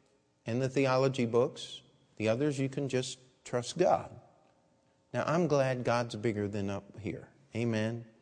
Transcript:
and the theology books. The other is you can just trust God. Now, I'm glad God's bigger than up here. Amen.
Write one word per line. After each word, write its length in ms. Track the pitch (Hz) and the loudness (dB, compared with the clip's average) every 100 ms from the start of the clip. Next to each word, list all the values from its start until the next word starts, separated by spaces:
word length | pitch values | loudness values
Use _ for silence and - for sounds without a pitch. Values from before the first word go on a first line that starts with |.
| _ _ _ _ - | _ _ _ _ -4
and 160 | 117 | -2
the 60 | 131 | 0
theology 580 | 135 135 127 135 131 117 | 2 4 4 4 2 2
books. 540 | 117 131 - - - - _ _ - | 2 2 -2 -14 -14 -18 _ _ -4
The 120 | 107 | 0
other 200 | 117 151 | 2 0
is 100 | 135 | 0
you 100 | 135 | -2
can 200 | 139 139 | -2 -2
just 300 | 127 127 - - _ | -2 -2 -8 -16 _
trust 320 | - 123 120 - | -6 -4 -4 2
God. 340 | 175 143 - - - _ _ _ _ _ _ _ _ | 4 2 0 -16 -20 _ _ _ _ _ _ _ _
Now, 120 | 123 - | -4 0
I'm 220 | 147 135 | 2 4
glad 360 | 143 131 127 | 4 2 0
God's 320 | 120 117 120 110 | 0 0 0 -2
bigger 320 | 117 104 101 | -2 0 -2
than 220 | 104 98 | -2 -2
up 140 | 98 - - | -4 -8 -10
here. 280 | 98 - - _ _ 110 | -8 -8 -10 _ _ -4
Amen. 480 | 117 110 110 117 117 - | -2 0 -2 -4 -10 -20